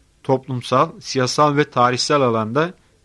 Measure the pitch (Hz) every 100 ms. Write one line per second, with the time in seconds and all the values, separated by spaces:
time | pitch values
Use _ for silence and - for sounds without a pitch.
0 | _ _ - 131 131 127 - 127 165 190
1 | - 135 127 - 147 143 147 131 123 123
2 | - 147 127 113 110 127 170 - _ _